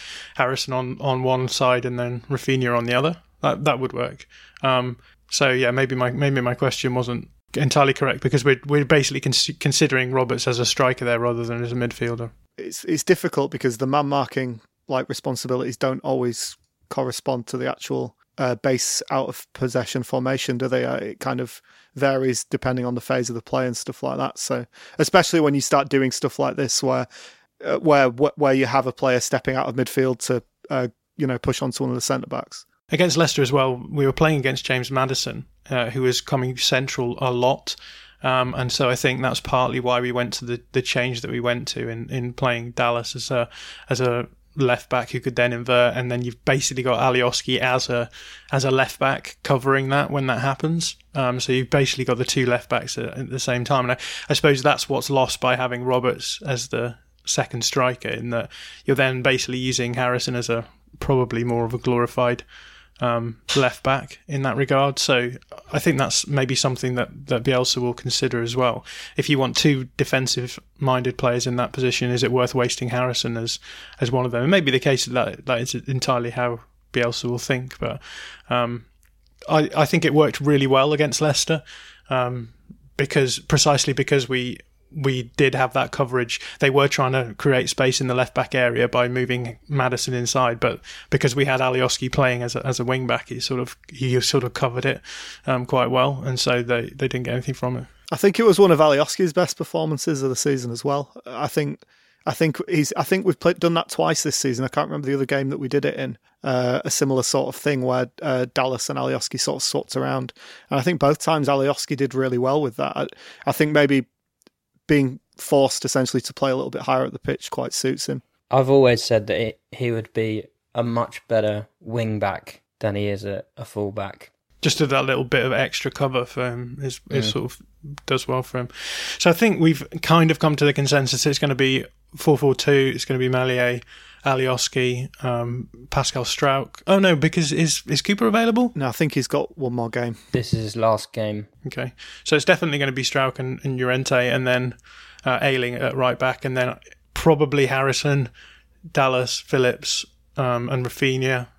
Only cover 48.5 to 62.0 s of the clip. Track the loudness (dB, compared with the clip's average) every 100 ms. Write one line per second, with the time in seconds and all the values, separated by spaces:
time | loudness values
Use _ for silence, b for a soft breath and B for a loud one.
48.5 | 0 2 2 2 0 -2 -2 -8 -14 0
49.5 | 0 2 0 2 0 0 -2 -2 -2 -2
50.5 | -2 -2 -2 -4 -8 _ -2 -2 -2 0
51.5 | 0 2 2 2 0 -2 0 0 0 2
52.5 | 0 0 -4 -2 -8 -8 -8 -10 -6 -2
53.5 | -2 0 0 0 -4 B B B 2 4
54.5 | 4 2 0 0 -4 0 2 2 0 0
55.5 | 0 -2 -4 0 0 0 -2 -6 -8 -6
56.5 | -6 -4 -4 -4 -8 _ _ -4 -2 -2
57.5 | -4 -2 0 0 0 -6 -6 -4 -6 -6
58.5 | B B B -2 2 2 2 0 0 -2
59.5 | -4 -2 -2 -2 -2 0 0 -2 -4 -2
60.5 | -4 -4 _ _ -8 0 2 2 -2 -2
61.5 | -2 -2 -2 0 0